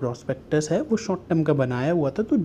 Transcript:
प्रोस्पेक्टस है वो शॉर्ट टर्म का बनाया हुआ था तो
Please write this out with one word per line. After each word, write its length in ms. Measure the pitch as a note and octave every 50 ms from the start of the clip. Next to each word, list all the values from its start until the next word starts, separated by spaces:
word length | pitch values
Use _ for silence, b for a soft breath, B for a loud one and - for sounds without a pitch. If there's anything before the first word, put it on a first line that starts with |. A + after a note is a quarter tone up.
प्रोस्पेक्टस 680 | C3+ A#2+ A#2+ - - - C3 - - - D#3 D3+ D3+ D3+ E3
है 80 | G#3+ D#4
वो 140 | - A3+
शॉर्ट 240 | G#3+ - - F#3 - - -
टर्म 140 | F3 E3 D#3
का 100 | D#3 D3
बनाया 400 | C#3 C3 B2+ B2 B2 B2+ D#3 F3
हुआ 180 | E3+ D3 C3+
था 120 | - - A3
तो 140 | - D4+ A#3